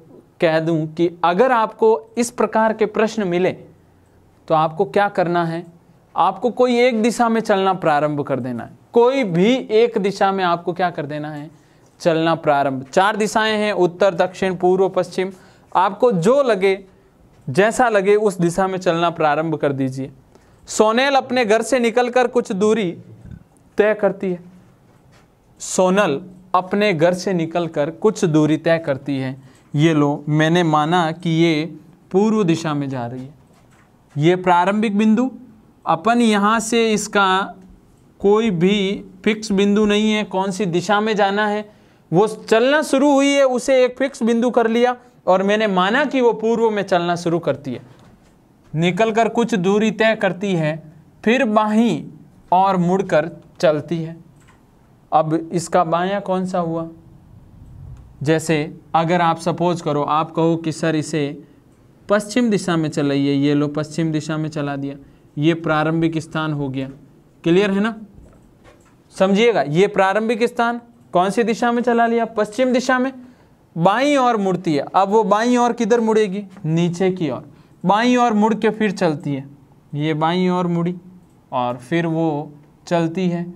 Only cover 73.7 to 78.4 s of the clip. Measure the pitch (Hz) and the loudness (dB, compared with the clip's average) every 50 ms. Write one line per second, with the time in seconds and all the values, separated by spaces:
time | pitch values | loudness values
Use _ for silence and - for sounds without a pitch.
73.7 | - 165 165 190 202 233 277 294 294 277 254 240 233 214 196 190 185 180 185 175 | -4 0 2 2 2 2 0 2 2 2 2 2 0 0 0 0 -2 -2 -2 -2
74.7 | 151 139 131 - - 175 196 196 202 226 214 185 202 214 233 247 247 247 240 240 | -2 -2 -2 0 0 0 2 2 2 2 4 4 2 2 2 2 2 2 2 0
75.7 | 233 240 240 196 240 240 220 220 220 220 214 196 180 208 202 - - - - 151 | 0 -2 0 2 2 2 2 2 2 2 0 0 -2 -8 -10 -12 -16 -10 -4 -2
76.7 | 160 170 175 175 170 175 190 185 185 185 175 143 120 120 - - - - - _ | 0 0 0 0 0 0 -2 -2 0 -2 -4 -6 -6 -8 -12 -16 -20 -20 -20 _
77.7 | - _ - 180 196 214 240 247 247 247 240 240 220 208 | -16 _ 0 0 2 2 4 2 2 4 2 2 2 2